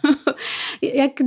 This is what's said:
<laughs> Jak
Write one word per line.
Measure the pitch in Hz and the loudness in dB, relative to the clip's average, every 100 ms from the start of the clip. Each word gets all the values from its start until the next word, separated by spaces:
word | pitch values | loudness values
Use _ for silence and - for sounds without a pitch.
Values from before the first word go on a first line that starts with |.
| 294 285 - | 0 2 0
<laughs> | - - - - - | -4 -8 -6 -8 -6
Jak | - 269 269 277 | -2 2 0 2